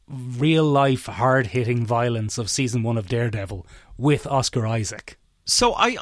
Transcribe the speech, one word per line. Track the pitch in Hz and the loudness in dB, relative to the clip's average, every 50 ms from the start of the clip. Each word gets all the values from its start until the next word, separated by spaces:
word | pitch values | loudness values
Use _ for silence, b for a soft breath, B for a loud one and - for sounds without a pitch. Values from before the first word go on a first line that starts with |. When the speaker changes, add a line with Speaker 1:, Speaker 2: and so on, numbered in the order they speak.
| _ _ | _ _
Speaker 1:
real-life, | 139 131 127 127 123 120 139 156 160 160 156 151 143 139 139 139 135 123 - | -14 -12 -12 -10 -6 0 2 2 4 4 4 4 4 4 4 4 2 0 -2
hard-hitting | - 101 95 120 131 131 135 127 101 - 127 117 110 123 120 117 | -8 -4 0 2 4 4 4 2 2 0 -2 0 0 0 0 0
violence | 107 120 117 120 120 117 113 110 104 - | 0 0 0 0 0 0 -2 -4 -4 -6
of | - 113 101 | -6 -6 -4
season | - - 135 120 113 123 110 | -2 -2 -2 0 0 -2 0
one | 117 117 117 | 0 -2 -2
of | 104 95 | -2 -2
Daredevil | 123 117 120 117 107 110 98 95 107 92 - b b b b b b | -2 -2 0 -2 -2 -4 -8 -8 -10 -12 -14 b b b b b b
with | - 120 147 147 - - | -2 2 2 2 2 0
Oscar | - 139 135 127 - - 131 110 | -2 -2 0 0 0 -2 -2 -2
Isaac. | 110 113 113 107 - 113 107 - - - _ _ _ _ _ _ | 0 -2 -2 -4 -4 -8 -12 -16 -18 -20 _ _ _ _ _ _
Speaker 2:
So | - - - 240 240 - | 0 0 2 2 2 2
I, | - - 240 254 190 | 4 2 2 2 2